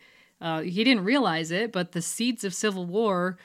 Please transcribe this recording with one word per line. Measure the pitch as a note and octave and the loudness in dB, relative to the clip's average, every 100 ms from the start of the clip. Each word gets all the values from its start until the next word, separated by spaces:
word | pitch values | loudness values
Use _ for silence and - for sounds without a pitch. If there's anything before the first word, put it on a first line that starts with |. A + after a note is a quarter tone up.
| - _ _ _ | -20 _ _ _
Uh, | E3 D#3+ | -4 -2
he | F3+ F3+ | -2 2
didn't | A#3 A#3 | 4 4
realize | F#3 C#4 A3 D#3+ D#3+ | 4 2 2 0 -2
it, | F3+ D#3 | -2 -2
but | F3+ F3 | -2 -2
the | E3+ | -4
seeds | - - A#3+ A#3 | -4 -2 -2 -2
of | G3 | -6
civil | F3+ G#3+ F#3+ F3 | -2 -2 -2 -2
war | G3 A3+ F3+ F3+ F3+ | 0 2 2 0 -4